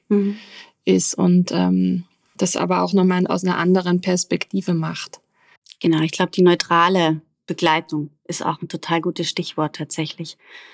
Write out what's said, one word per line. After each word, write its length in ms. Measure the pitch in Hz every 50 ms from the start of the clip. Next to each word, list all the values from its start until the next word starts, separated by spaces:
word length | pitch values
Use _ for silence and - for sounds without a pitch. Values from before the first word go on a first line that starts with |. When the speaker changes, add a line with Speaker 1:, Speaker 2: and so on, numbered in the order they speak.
| _ -
Speaker 1:
Mhm. 280 | 208 202 202 202 202 214 - - - - - - _ _ _
Speaker 2:
ist 280 | 190 190 185 175 - - -
und, 340 | 180 180 180 180 180 - -
ähm, 520 | 180 180 - - 185 - - 185 180 175 _ _ _ _ _ _ -
das 180 | 196 185 -
aber 240 | - - 175 185 175 160
auch 120 | 160 202
nochmal 320 | 196 180 185 180 180 180
aus 180 | - - 180 185
einer 140 | 180 175 -
anderen 420 | 165 180 185 185 180 180 175 180
Perspektive 720 | 180 185 180 180 - - 180 170 - - - 190 185 - 175
macht. 480 | 165 160 160 175 - - - - - _ _ _ _ _ _ _ _ _ - - -
Speaker 1:
Genau, 200 | - 170 160 156
ich 120 | 160 160 -
glaub, 180 | - 190 - -
die 100 | - 180
neutrale 800 | 180 175 175 - - 175 170 170 175 190 185 170 160 160 156 - _ _ _ _
Begleitung 640 | - 170 - 175 165 156 165 165 - 160 151 147 143 - _ _
ist 200 | - 175 - -
auch 180 | - 160 - 180
ein 60 | 170
total 320 | - 160 - - 165 165
gutes 280 | - 180 165 - 170 -
Stichwort 480 | - - 170 - - - 156 147 -
tatsächlich. 640 | - 156 - - - 156 151 - - 165 - - _ _ - - - - -